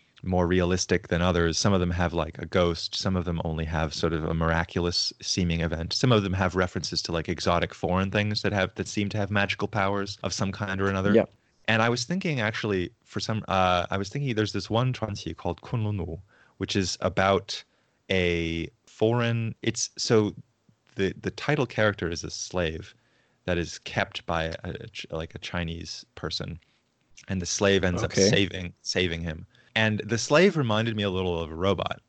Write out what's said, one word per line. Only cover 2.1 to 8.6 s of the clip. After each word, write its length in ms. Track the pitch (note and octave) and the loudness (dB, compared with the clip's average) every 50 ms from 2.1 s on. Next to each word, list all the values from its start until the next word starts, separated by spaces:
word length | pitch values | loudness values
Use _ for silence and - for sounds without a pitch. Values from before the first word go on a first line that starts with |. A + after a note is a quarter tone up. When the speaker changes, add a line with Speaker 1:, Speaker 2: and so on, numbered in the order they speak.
| E2 | 0
Speaker 1:
like, 240 | E2+ D#2 E2 - - | -2 -2 -4 -6 -10
a 60 | E2+ | -6
ghost. 500 | - - F#2+ F2 F2 E2 - - - - | 0 2 2 4 2 2 -2 -6 -6 -6
Some 200 | - - G2+ F#2+ | -4 -2 -2 -2
of 100 | F2+ E2 | 0 -2
them 160 | F2+ E2+ E2 D#2+ | -2 -2 -2 -2
only 220 | E2 D#2+ D#2+ D#2+ | -4 -4 -4 -4
have 280 | D#2+ D#2+ D#2 D#2+ D2+ - | -2 -2 -2 -2 -2 -2
sort 200 | - - E2 E2 | -2 -2 0 0
of 120 | D#2 D#2 | -2 -2
a 80 | E2 E2+ | -2 0
miraculous 800 | E2 E2 E2 E2 E2 E2+ - - F2 E2+ F2 E2+ - - - - - | 0 2 2 2 2 0 -2 -2 -2 0 0 0 -2 -2 -4 -6 -8
seeming 400 | - - - G2+ F2+ E2+ E2 E2 | -8 -4 -2 0 0 2 0 0
event. 320 | E2 D#2+ D#2+ D#2+ E2+ E2+ - | 0 -2 -2 -4 -4 -4 -2
Some 180 | - - B2+ | 0 4 4
of 120 | A#2+ G#2+ G2 | 4 4 4
them 100 | F#2+ F#2 | 2 0
have 220 | F#2+ F#2+ F2 F2 | 0 0 2 2
references 460 | F#2 F#2 F2+ - F#2 D#2+ - E2+ - - | 2 0 0 -2 -4 -6 -4 -4 -4 -4
to, 80 | - | -2
like, 180 | E2+ E2 E2 - | -2 -2 -2 -2
exotic 440 | E2+ - - F#2 F2 E2+ E2 D#2+ - | -4 -2 0 0 2 2 0 -2 -4
foreign 380 | - - E2 F2+ F#2 F#2+ G2 | -4 -2 0 0 0 0 2
things 300 | G#2 G#2 G#2 G#2 G#2+ - - | 0 0 0 0 0 -2 -2
that 100 | G2+ G#2 | 0 0
have, 200 | G2 | 0